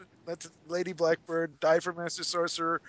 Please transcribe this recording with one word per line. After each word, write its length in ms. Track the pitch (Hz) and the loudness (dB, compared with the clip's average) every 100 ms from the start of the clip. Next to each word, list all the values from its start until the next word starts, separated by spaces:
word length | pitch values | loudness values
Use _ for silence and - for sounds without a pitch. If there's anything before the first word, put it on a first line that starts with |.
| 185 _ - | -20 _ -12
that's 240 | 170 165 _ 156 | -10 -12 _ -6
Lady 260 | 175 180 | -4 -4
Blackbird, 680 | 165 165 165 - 165 165 143 | 0 2 2 0 -4 -4 0
die 200 | 160 165 | 4 4
for 140 | 180 | 2
Master 300 | 170 170 185 | -6 -6 -6
Sorcerer, 580 | 160 175 170 - 165 165 | -4 -2 -2 0 -2 -2